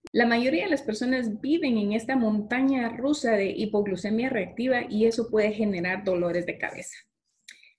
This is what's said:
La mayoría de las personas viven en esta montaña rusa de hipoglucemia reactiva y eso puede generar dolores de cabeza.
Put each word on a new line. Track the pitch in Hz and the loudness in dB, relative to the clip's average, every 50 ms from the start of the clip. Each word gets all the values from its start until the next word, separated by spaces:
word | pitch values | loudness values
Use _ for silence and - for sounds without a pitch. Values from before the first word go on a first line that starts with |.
| - - | -10 -2
La | - - 240 | 2 2 4
mayoría | 233 233 233 247 262 311 339 392 | 4 4 2 2 2 0 0 0
de | 392 | 0
las | 302 269 | 0 0
personas | - - 214 - 247 247 262 254 240 220 208 220 | 0 -2 -4 -2 0 0 0 0 0 -2 -4 -4
viven | - 262 311 339 381 269 233 | -2 0 0 2 2 2 0
en | 214 202 202 | 2 0 0
esta | 214 226 226 - 269 | 0 -2 -2 0 0
montaña | 262 226 214 214 208 208 214 240 254 269 269 269 262 233 226 | 2 2 2 2 0 0 -2 0 2 2 2 2 2 0 -2
rusa | 233 233 247 285 302 294 - 233 226 | -4 -2 -2 0 0 0 2 2 2
de | 202 196 190 | 2 2 0
hipoglucemia | - - 220 196 - 208 208 202 185 175 - 202 214 226 247 262 | -2 -2 -4 0 0 0 0 0 -2 -4 -2 -2 -2 0 0 0
reactiva | 262 214 180 175 - - 233 262 254 240 - - | -2 -2 -4 -4 -4 -2 0 0 0 0 -2 -2
y | 202 214 220 | 0 2 2
eso | 226 226 - 226 233 | 2 2 0 -2 0
puede | - 214 208 214 | 2 2 2 2
generar | 208 214 220 208 196 175 170 180 185 196 - | 2 0 0 0 0 0 -2 -2 -2 -2 0
dolores | 190 185 175 175 175 170 175 170 | 0 0 0 0 0 0 -2 -2
de | - - | -4 -6
cabeza. | - - - - - - - - - - _ _ _ _ _ _ _ _ - - _ _ _ _ | -6 -6 -8 -8 -10 -14 -14 -16 -20 -20 _ _ _ _ _ _ _ _ -20 -20 _ _ _ _